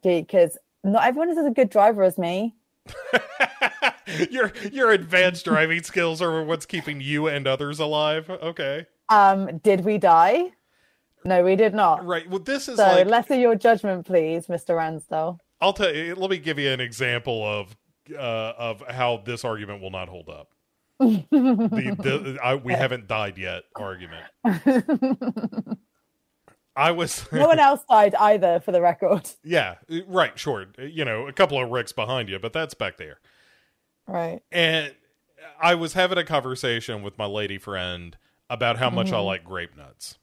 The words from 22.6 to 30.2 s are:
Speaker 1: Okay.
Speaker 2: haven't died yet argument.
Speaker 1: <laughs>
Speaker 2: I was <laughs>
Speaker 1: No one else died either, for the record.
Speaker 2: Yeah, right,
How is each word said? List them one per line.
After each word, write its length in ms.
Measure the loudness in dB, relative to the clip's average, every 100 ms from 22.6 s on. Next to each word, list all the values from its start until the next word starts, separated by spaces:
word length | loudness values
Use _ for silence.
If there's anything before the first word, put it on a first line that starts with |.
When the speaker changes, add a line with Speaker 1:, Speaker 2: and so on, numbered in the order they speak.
| -2
Speaker 1:
Okay. 80 | -2
Speaker 2:
haven't 260 | -2 -4 -6
died 300 | -4 -4 -8
yet 260 | -10 -10 -12 -12
argument. 480 | -12 -12 -14 -18 -20 _ -2
Speaker 1:
<laughs> 1300 | 0 2 2 0 -2 -2 -4 -6 -8 -8 -10 -10 -12 _ _ _ _ _ _ _ _ _ 0
Speaker 2:
I 160 | 0
was 360 | 0 -4 -6 -6
<laughs> 20 |
Speaker 1:
No 160 | 2 4
one 120 | 6
else 220 | 6 4 4
died 260 | 6 6 4
either, 440 | 4 4 4 2
for 120 | 2
the 100 | 2
record. 480 | 2 2 2 0 -2 -18
Speaker 2:
Yeah, 320 | -2 -2 0 -6 _ -10 -4
right, 300 | 0